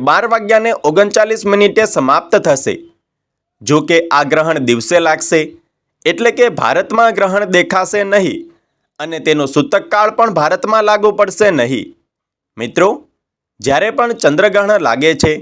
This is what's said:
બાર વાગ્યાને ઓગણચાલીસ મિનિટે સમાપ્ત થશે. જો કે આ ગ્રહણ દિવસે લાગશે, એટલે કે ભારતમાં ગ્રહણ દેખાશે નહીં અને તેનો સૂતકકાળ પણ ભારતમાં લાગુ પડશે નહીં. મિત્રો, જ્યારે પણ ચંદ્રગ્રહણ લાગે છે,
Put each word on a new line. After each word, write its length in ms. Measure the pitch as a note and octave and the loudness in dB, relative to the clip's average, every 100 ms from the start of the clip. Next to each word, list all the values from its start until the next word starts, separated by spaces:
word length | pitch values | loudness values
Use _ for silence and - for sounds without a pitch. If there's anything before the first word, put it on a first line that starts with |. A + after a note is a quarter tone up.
બાર 220 | C3+ E3+ A3 | 0 0 0
વાગ્યાને 460 | A3+ G#3 A3 A3+ - | -2 2 0 0 -2
ઓગણચાલીસ 640 | D3 E3 G3+ A3 G#3+ A3 G3+ | 0 2 2 2 0 0 0
મિનિટે 380 | G3+ G3+ G#3+ G#3+ | 2 2 2 0
સમાપ્ત 500 | E3+ C3 D3+ - C3+ | 0 0 0 2 0
થશે. 400 | D#3 C#3 A#2 F2+ - _ _ _ _ _ _ _ | 2 -2 -2 -6 -10 _ _ _ _ _ _ _
જો 160 | G#2+ D3+ | -2 0
કે 200 | D#3 E3 E3+ | 2 0 2
આ 160 | D3 | 0
ગ્રહણ 420 | C#3+ D#3 D#3+ D3+ B2 | 0 0 0 0 0
દિવસે 320 | A#2 - F3 | -2 0 0
લાગશે, 400 | E3 D#3 - D#3+ D#3 - _ _ _ _ D#3 | 2 -2 0 -2 -2 -10 _ _ _ _ -4
એટલે 260 | E3+ A#3 | 0 0
કે 200 | A3 A#3+ D#3 | 2 0 0
ભારતમાં 540 | A2+ D3 F#3+ A3 A#3 | -2 0 -2 2 2
ગ્રહણ 320 | G3+ G3 G3 G3+ | 2 0 0 0
દેખાશે 580 | F3+ E3+ F#3 F#3 G#3 | 0 0 -2 -2 -4
નહીં 400 | G3 G3+ F3 - - _ _ _ _ - | 0 0 0 -4 -12 _ _ _ _ -14
અને 180 | D#3 D#3+ | -10 -6
તેનો 260 | D3 D3+ C#3 | -2 0 0
સૂતકકાળ 640 | D3 - - - G#3 G#3+ | 0 0 -2 0 -2 0
પણ 180 | G#3+ A3+ | 0 -2
ભારતમાં 500 | D#3+ D3+ F3+ G#3+ A3 | 0 0 -2 0 0
લાગુ 260 | G#3+ G#3 G#3 | 2 2 2
પડશે 360 | - G3+ - G#3 | 0 -2 0 0
નહીં. 360 | D#3 A#2 B2+ - - _ _ _ _ _ - | 2 -2 -4 -8 -18 _ _ _ _ _ -12
મિત્રો, 300 | A#2+ - F#3+ D4 _ _ _ _ _ - | -6 0 0 0 _ _ _ _ _ -8
જ્યારે 300 | A2+ C#3+ G#3 | -2 0 0
પણ 220 | A#3 A#3+ | -2 -4
ચંદ્રગ્રહણ 720 | A#3 D#3 D3+ G3+ G3 G3+ G#3 C3+ | 0 0 2 2 2 2 0 0
લાગે 260 | B2 D#3+ D#3+ | 0 0 0
છે, 160 | D#3+ D3+ | -2 -4